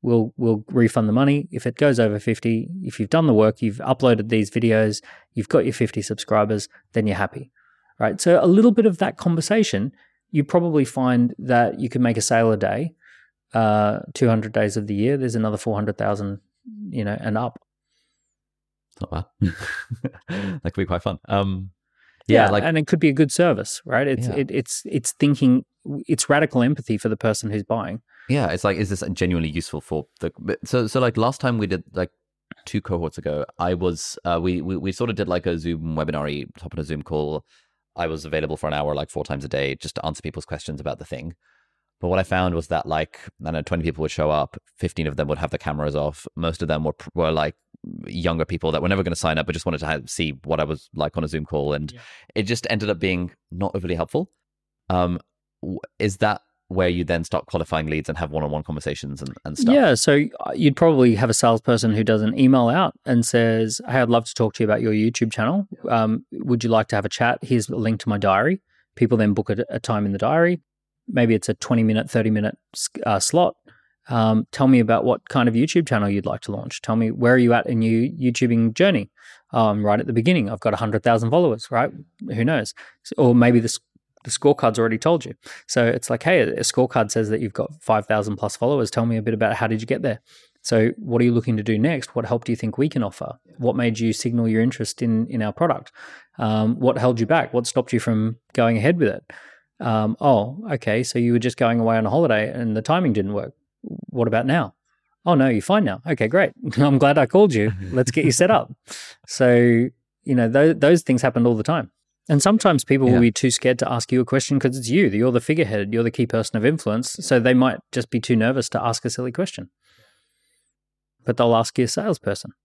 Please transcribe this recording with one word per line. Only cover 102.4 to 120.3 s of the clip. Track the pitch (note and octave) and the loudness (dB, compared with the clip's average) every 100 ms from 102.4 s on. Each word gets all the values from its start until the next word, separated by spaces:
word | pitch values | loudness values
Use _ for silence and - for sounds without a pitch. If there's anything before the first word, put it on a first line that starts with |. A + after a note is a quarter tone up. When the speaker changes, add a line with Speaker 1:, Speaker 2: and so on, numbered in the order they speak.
| G#2+ | 0
Speaker 1:
and | - A#2 | -4 -4
the | G#2+ | -4
timing | A2 E3 F3 | 0 0 2
didn't | G#2+ G2 | 0 -2
work. | G2+ - _ _ _ - - - | -4 -8 _ _ _ -16 -16 -10
What | B2 A2+ | -2 0
about | A2+ B2+ | 0 0
now? | D#3+ G#2+ _ _ _ _ _ - | 0 -2 _ _ _ _ _ 0
Oh, | |
no, | D#3+ C3 | 2 4
you're | A2 | 2
fine | - G3+ | 2 0
now. | E3 G2 D#3+ | 0 -4 -6
Okay, | D3 A2 | -2 0
great. | E3 F3 - | 2 0 -2
<laughs> | D3+ A#2 | -6 2
I'm | C#3+ C#3 | 4 6
glad | C#3 C#3+ | 4 4
I | C3+ | 4
called | F#3 G#3 | 6 6
you. | A#2 G#2+ F#2+ F#2+ | 4 0 -2 -4
Let's | B2+ B2+ | 0 0
get | D#3+ | 2
you | D3 | 2
set | A#2+ F3+ | 2 4
up." | A3 - - _ | 4 0 -14 _
Speaker 2:
<laughs> | - - - - | -18 -18 -20 -16
Speaker 1:
So, | - B2+ A#2+ A#2+ A#2 B2+ _ _ _ | 2 6 6 6 4 2 _ _ _
you | - | -2
know, | B2+ A2+ | 0 4
tho-, | B2+ D3+ | 4 4
those | E3 C#3+ E3+ | 6 4 4
things | - B2+ | 4 2
happened | C3+ A#2+ A#2+ | 2 2 2
all | A2+ | 2
the | |
time. | G#2+ D#3+ A2+ _ _ _ - | 0 -2 -4 _ _ _ 0
And | D3 | 2
sometimes | F#3+ A3 G3+ D3+ | 4 4 4 2
people | - C#3 C3 | 2 2 4
will | |
Speaker 2:
Yeah. | B2 | 6
Speaker 1:
be | A#2+ | 4
too | G#2 B2+ | 4 -2
scared | A#2 B2+ B2 | 2 0 0
to | B2 | 0
ask | A#2+ - | -2 0
you | B2+ | 0
a | |
question | A#2+ C3+ - C#3 | 2 -2 0 0
'cause | C3 C3 | 0 -2
it's | A#2 | 0
you. | D3+ E3 | 2 2
You're | G2+ B2 | 2 2
the | A#2+ | 2
figurehead. | - D#3 B2 G#2+ G2+ | 0 -2 0 -2 -2
You're | A2+ | 0
the | A#2 | -2
key | - A#2 | 0 -2
person | A#2 G#2+ A2 | -2 -2 0
of | |
influence. | A#2 D#3 - G#2+ B2+ - | 0 0 -2 -4 -4 -8
So | - B2+ | 0 2
they | A#2+ | 4
might | B2+ C3 G#2+ _ | 4 4 0 _
just | - A#2 | -8 -4
be | A#2+ | -6
too | - A#2 | 0 2
nervous | A2+ C3+ A#2 | 2 0 -4
to | - | -4
ask | A#2 A2+ | -4 -4
a | B2 | -6
silly | - B2+ | -6 -8
question. | A#2+ F#3 - - _ _ _ _ _ _ | -6 -6 -8 -18 _ _ _ _ _ _